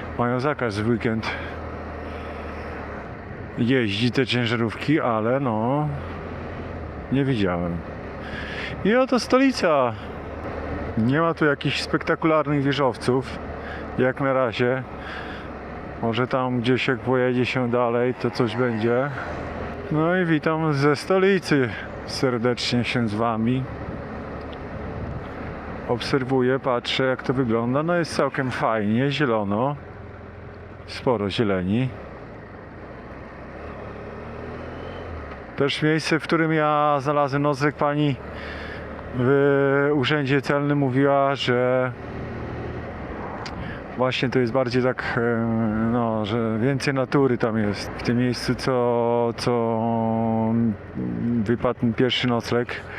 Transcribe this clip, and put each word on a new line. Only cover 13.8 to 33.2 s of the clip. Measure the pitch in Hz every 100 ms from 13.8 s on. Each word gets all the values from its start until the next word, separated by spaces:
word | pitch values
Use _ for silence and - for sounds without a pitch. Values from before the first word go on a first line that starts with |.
| - -
jak | 127 127
na | 139
razie. | 131 127 101 123 131 127 - - - - - - - - - - -
Może | 117 110 127
tam | 135 127 123
gdzieś, | 117 120 -
jak | 123
pojedzie | 107 127 127 123 120
się | 131 120
dalej, | 120 120 120 123
to | 123 120
coś | - 123 113
będzie. | 127 113 113 120 143 131 - - - - - - -
No | 156 160 185
i | 175
witam | 156 160 160 160
ze | 143 143 143
stolicy. | - 190 190 190 - 147 120 92 - - -
Serdecznie | - 131 120 123 117 - 123
się | 113 127 113
z |
wami. | 104 117 113 113 127 131 - - - - - - - - - - - - - - - - - - - - - -
Obserwuję, | 120 - 143 127 135 127 131
patrzę, | 135 120 - -
jak | 131 123
to | -
wygląda. | 131 123 113 120 131
No | 160 175
jest | 151 -
całkiem | 139 - 131
fajnie, | 117 143 110 104 110 139
zielono. | 139 143 113 101 104 131 143 - - - - - - - - - - -
Sporo | - - 113 101
zieleni. | 92 110 95 90 107 131 - - - - - - - - - - - - -